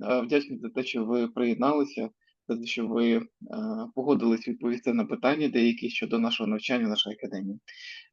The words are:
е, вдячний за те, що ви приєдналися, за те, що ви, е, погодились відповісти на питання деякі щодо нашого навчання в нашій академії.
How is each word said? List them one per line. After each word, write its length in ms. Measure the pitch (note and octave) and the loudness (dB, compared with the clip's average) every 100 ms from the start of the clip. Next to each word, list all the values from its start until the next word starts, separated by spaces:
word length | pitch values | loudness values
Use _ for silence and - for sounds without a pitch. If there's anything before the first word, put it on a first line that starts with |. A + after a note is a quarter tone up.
е, 200 | B2 B2+ | 0 0
вдячний 380 | A#2+ D3 C#3+ A#2+ | 4 2 0 -8
за 100 | A#2 | -6
те, 140 | A#2+ | -4
що 220 | B2+ A#2+ A2 | -4 -2 0
ви 220 | A#2+ A#2 | 0 0
приєдналися, 800 | A#2+ A#2+ A2+ C3 D3 C#3+ - A2 _ _ _ - | 0 0 2 2 2 0 -4 -8 _ _ _ -6
за 100 | A#2 | -4
те, 80 | A#2 | -4
що 220 | - A2 | -4 -2
ви, 280 | A2+ A#2 A2+ | 2 4 2
е, 60 | A#2 _ - A2 A2 A2 A#2 C3 | 0 _ -12 -8 -6 -6 -6 -2
погодились 520 | C3 C3+ A#2 A2+ B2 | 2 4 4 2 0
відповісти 460 | A#2+ A#2+ A#2+ B2+ | -4 -2 -2 0
на 120 | A#2 G#2+ | 0 0
питання 440 | B2 B2 D3+ D3 | 0 0 2 2
деякі 400 | B2 A#2 A#2 A#2 | 4 4 2 -2
щодо 300 | - A2 A2+ | -4 -2 0
нашого 280 | A2+ A#2 G#2+ | 0 0 -2
навчання 380 | G#2+ - B2 A2+ | -2 0 0 0
в 40 | |
нашій 200 | G#2 G#2 | 0 -2
академії. 500 | A2 - G2 G2 G#2+ - - - - - | -4 -8 -6 -6 -8 -12 -18 -16 -16 -4